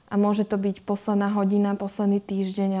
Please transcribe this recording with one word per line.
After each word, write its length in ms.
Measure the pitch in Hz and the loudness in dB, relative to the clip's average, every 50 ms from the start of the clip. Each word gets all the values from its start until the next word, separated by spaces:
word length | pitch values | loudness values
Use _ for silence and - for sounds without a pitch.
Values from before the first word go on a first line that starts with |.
| _ - | _ -4
a 60 | 208 | 0
môže 320 | 202 202 208 208 214 208 208 | 2 2 2 2 0 0 0
to 80 | 214 | -2
byť 240 | 196 196 202 190 - | -2 -2 -2 -4 -4
posledná 480 | - - 202 202 - - 208 202 202 202 | -4 -4 -4 -2 -2 0 0 0 2 0
hodina, 480 | 208 208 196 190 202 202 202 202 202 | 0 0 2 2 2 2 2 2 0
posledný 460 | 202 196 196 - - 208 202 202 202 202 | -2 -4 -8 -4 -2 0 2 2 0 0
týždeň 480 | - 202 190 196 190 190 202 196 196 190 190 | -2 -4 -2 -2 -2 -2 -2 -2 0 0 -2